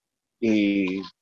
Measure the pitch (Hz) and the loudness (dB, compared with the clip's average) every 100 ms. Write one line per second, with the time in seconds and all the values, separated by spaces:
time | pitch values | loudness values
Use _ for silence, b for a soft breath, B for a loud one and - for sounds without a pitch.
0 | _ _ _ _ 113 107 101 101 92 95 | _ _ _ _ 0 2 2 0 -2 -4
1 | 92 - | -10 -16